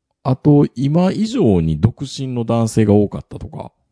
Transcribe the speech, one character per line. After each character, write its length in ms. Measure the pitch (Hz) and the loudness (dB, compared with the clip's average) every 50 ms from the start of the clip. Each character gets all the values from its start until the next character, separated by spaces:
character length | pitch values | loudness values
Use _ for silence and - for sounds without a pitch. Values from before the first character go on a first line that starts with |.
| _ _ _ _ | _ _ _ _
あ 140 | - 131 131 | -6 -4 -4
と、 320 | - - 151 147 143 147 - _ | 0 2 4 4 4 4 2 _
今 380 | 117 135 139 151 170 180 185 - | -4 -2 0 0 0 0 0 0
以 140 | - 214 | -2 -4
上 340 | 220 240 262 175 113 98 87 | -4 -2 0 2 2 2 2
に 180 | 80 80 80 76 | 2 0 0 0
独 220 | 87 113 - - | 0 0 0 -4
身 280 | 147 131 - - 135 131 | -12 -12 -10 -10 -10 -8
の 140 | 123 120 117 | -6 -6 -4
男 240 | 113 117 117 113 | -2 -2 -2 -2
性 180 | 110 - 113 110 | 0 0 0 2
が 80 | 104 101 | 4 4
多 140 | 104 104 | 4 2
か 120 | 98 - 82 | 0 -4 -10
っ 60 | - | -14
た 140 | - - - | -14 -16 -16
と 80 | - | -16
か。 240 | - - - - - _ _ _ _ | -16 -14 -16 -16 -18 _ _ _ _